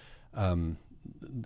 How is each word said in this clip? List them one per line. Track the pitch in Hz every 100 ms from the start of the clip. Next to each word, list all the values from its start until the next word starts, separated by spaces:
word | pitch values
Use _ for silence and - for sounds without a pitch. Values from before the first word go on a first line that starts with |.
| - - -
um, | - 95 85 82 82 - - - -
th-, | - 127